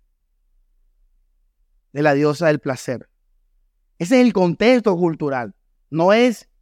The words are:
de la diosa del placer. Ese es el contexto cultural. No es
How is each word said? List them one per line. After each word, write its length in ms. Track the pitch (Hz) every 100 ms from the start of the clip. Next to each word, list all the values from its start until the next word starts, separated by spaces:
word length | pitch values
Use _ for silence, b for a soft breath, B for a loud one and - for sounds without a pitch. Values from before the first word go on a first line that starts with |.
| _ _ _ _ _ _ _ _ _ _ _ _ _ _ _ _ _ _ _
de 100 | 139
la 120 | 151
diosa 340 | 143 147 143 165
del 100 | 151
placer. 500 | 135 127 - 120 - _ _ _ _ _ _ _ _ _
Ese 200 | 170 254
es 60 | 247
el 60 |
contexto 640 | 190 180 160 220 254 214 175
cultural. 580 | 175 151 147 131 113 - _ _ _
No 220 | 160 175
es 360 | 220 247 214 - _